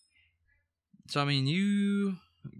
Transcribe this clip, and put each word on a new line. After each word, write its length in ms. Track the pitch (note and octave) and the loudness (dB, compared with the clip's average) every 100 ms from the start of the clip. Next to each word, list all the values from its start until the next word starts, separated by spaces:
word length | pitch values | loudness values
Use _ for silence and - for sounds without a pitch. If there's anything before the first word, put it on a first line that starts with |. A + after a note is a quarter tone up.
| _ _ _ _ _ _ _ _ _ - - | _ _ _ _ _ _ _ _ _ -20 -6
So, 120 | D3 | -2
I 20 | |
mean, 220 | C#3+ C#3 C3+ | 2 2 2
you 680 | F3 G3+ G3+ G3+ G3+ G3 F3+ - _ - - | 2 2 2 0 0 0 -4 -10 _ -18 -4